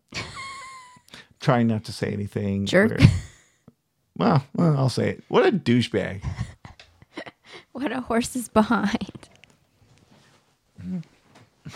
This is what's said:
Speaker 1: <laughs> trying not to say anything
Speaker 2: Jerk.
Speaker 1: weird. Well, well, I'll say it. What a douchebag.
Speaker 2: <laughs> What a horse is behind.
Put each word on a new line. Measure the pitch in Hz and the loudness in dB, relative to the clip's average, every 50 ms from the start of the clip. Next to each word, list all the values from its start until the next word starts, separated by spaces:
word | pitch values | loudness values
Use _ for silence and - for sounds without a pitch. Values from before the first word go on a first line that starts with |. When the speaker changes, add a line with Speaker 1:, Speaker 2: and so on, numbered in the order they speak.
| _ _ | _ _
Speaker 1:
<laughs> | - - - - - 1077 1077 1077 1077 1077 1047 1047 1077 1047 1017 988 988 - _ - - - - _ _ _ | -12 -12 -12 -12 -12 -14 -14 -14 -14 -16 -18 -18 -20 -20 -20 -20 -20 -20 _ -20 -20 -20 -20 _ _ _
trying | - - 131 120 117 | 0 2 2 4 4
not | 117 110 104 - | 2 0 -2 -4
to | - | -8
say | 101 - - 101 | -8 -6 -4 -4
anything | 101 101 101 101 - 107 104 101 98 98 98 | -4 -4 -6 -6 -4 -4 -2 -2 -2 -2 0
Speaker 2:
Jerk. | 98 - 180 202 226 - - | 2 4 4 4 4 6 8
Speaker 1:
weird. | - - - - - - - _ _ _ _ _ _ - - _ _ _ _ _ _ _ - | 8 8 8 4 -4 -10 -16 _ _ _ _ _ _ -20 -20 _ _ _ _ _ _ _ -4
Well, | - 151 233 180 139 - - - | -2 2 2 2 2 0 -2 -2
well, | 175 175 165 147 | 0 2 2 2
I'll | 135 135 127 | 2 2 0
say | - - 110 101 | 0 0 -2 -2
it. | 95 - - - | -4 -6 -6 0
What | - 208 302 | 2 4 4
a | 381 | 4
douchebag. | 254 165 - 120 120 123 110 - - 98 92 90 92 95 - - | 2 0 2 2 2 2 2 0 -2 -2 -2 -4 -6 -8 -8 -8
Speaker 2:
<laughs> | - - - - - - - - - - - _ _ _ - - - - - - - _ _ - - - - _ | -6 -8 -8 -10 -12 -18 -20 -20 -20 -20 -20 _ _ _ -20 -20 -18 -18 -18 -18 -20 _ _ -20 -20 -20 -20 _
What | - 269 269 302 | -8 -6 -6 -4
a | 233 262 | -4 -4
horse | 233 - 233 233 240 - - | -2 0 0 0 0 -2 -4
is | 254 220 - | -8 -6 0
behind. | - 220 214 - 240 196 - 208 - - 196 - - - - - - _ - - _ _ _ _ _ _ _ _ _ _ _ _ _ _ _ _ _ _ _ _ _ _ _ _ _ - - 180 185 175 156 - _ _ _ _ - - - _ _ _ - - - | 2 2 4 4 2 0 0 0 -2 -4 -6 -8 -12 -14 -20 -20 -20 _ -20 -20 _ _ _ _ _ _ _ _ _ _ _ _ _ _ _ _ _ _ _ _ _ _ _ _ _ -14 -10 -8 -8 -8 -10 -12 _ _ _ _ -20 -20 -20 _ _ _ -20 -18 -18